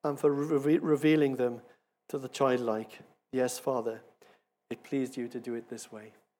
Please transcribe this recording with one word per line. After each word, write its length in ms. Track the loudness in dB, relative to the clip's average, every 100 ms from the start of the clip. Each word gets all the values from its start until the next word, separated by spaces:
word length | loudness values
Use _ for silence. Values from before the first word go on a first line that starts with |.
and 160 | -4 2
for 120 | 2
re-, 460 | 2 0 2 4 2
revealing 600 | 4 4 4 4 4 2
them 240 | -2 -2 -14 _ _ _ -10
to 100 | -10
the 100 | -8
childlike. 720 | 0 2 2 0 -2 -6 -16 -20 _ _
Yes, 260 | -2 -2 -2
Father, 440 | -2 -2 -2 -8 -16 _ -20 _ _ _ _
it 140 | -14
pleased 340 | -6 -4 -4 -6
you 100 | -8
to 100 | -8
do 160 | -8
it 120 | -10 -10
this 240 | -16 -14
way. 200 | -18 -20 _ _